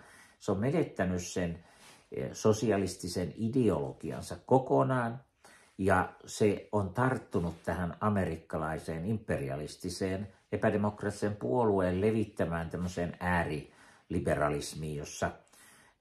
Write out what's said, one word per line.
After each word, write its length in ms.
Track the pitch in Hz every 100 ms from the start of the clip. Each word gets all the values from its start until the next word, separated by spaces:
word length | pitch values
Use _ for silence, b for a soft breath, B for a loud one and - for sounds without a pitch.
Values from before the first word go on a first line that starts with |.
| B B B B
se 140 | -
on 60 | 98
menettänyt 680 | 123 165 - - 90 90 90
sen, 380 | - 87 85 B B B B _
eh, 180 | - 65
sosialistisen 1000 | - 110 107 117 98 92 - 92 95 87 -
ideologiansa 1000 | 113 131 113 78 69 - - 64 - - -
kokonaan, 760 | 131 131 139 135 127 117 131 - B B B B -
ja 340 | 95 92 87 - -
se 420 | - 107 95 -
on 220 | 107 95
tarttunut 680 | 90 131 - - 98 85 82
tähän 340 | - 82 87 82
amerikkalaiseen 1040 | 107 101 90 80 - 82 78 78 - 82
imperialistiseen 1300 | 90 110 - 73 67 67 76 - 90 - 95 95 107 B B
epädemokraattisen 840 | 107 110 101 104 - 104 - 104 104
puolueen 640 | 120 127 113 98 90 90
levittämään 720 | 107 110 104 - 85 82 82
tämmöiseen 460 | 85 87 - 87 -
ääriliberalismiin, 1800 | 90 87 73 76 - - - - - 85 69 76 73 73 69 76 76 73
jossa, 340 | 73 - 85 - B B B B B B